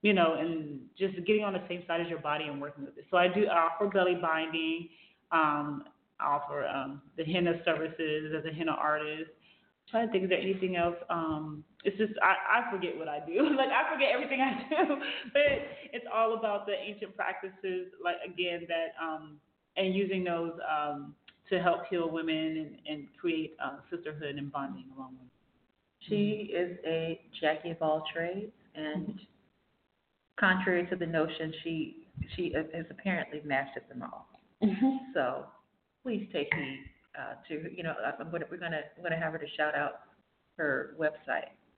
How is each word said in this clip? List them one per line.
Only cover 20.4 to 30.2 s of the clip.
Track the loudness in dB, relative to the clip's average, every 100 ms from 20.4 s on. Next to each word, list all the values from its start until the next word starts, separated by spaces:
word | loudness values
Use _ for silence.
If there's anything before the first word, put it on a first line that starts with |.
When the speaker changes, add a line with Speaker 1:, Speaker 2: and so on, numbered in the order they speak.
| -2 -4 -2
Speaker 1:
um, | 0 0 -4 -8 -14 -20 _ -2
to | 2
help | 4 2 0
heal | 0 0
women | 0 0 0 0 -2
and, | -6 -10 -8
and | -8 -10 _
create, | -2 0 -2 -6
uh, | -8 -8 -10
sisterhood | -8 -8 -6 -6 -6
and | -6
bonding | -4 -6 -8 -12 -14
along | -16
with | -16
them. | -20 _ _ _ _ _ _ _ -2
Speaker 2:
She | 2 2 0 -2 -2
is | -2 -2 -2
a | 0 0 -4 -10 0
Jackie | 2 2 -2
of | 0
all | 2 2 -2
trades, | -4 -4 -4 -8 -12 _ -8
and | -4 -4 -4
Speaker 1:
Mm-hmm. | -8 -14 _ _ _ _ _ _ _ _ _